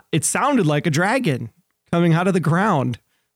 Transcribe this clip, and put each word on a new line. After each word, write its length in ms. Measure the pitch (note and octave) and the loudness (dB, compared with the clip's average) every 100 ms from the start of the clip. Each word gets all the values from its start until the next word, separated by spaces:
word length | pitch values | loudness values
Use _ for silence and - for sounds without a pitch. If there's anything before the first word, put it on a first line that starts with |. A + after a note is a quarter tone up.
| - | -6
It 100 | D#3+ | -4
sounded 440 | - F3 C4 C4 D#3 | -2 -2 0 2 2
like 200 | D3 E3 | 0 0
a 40 | |
dragon 600 | C#3+ F#3+ C4 A3 B2 A#2 _ _ _ _ | 0 0 0 -2 -4 -8 _ _ _ _
coming 220 | E3+ E3+ | 0 2
out 160 | E3 F#3 | 2 2
of 60 | |
the 60 | F3+ | 0
ground 580 | D3 E3+ G#3+ D3+ B2 A2+ _ _ _ | 0 0 2 0 -2 -6 _ _ _